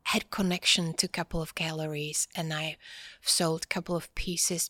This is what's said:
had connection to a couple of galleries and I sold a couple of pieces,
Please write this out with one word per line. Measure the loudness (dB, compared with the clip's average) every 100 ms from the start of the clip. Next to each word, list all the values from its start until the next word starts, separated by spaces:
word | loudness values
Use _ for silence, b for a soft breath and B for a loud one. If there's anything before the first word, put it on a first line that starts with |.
had | 0 0 0
connection | 0 2 2 4 4 4
to | 0 -2
a |
couple | -2 -2 -2
of | -4
galleries | -2 -2 -2 -2 -2 -2 -2 -2
and | -2 -2
I | -2 -4 -6 B B B B
sold | 0 4 4 2
a | -2
couple | -4 0
of | -2 -2
pieces, | -4 -2 2 0 0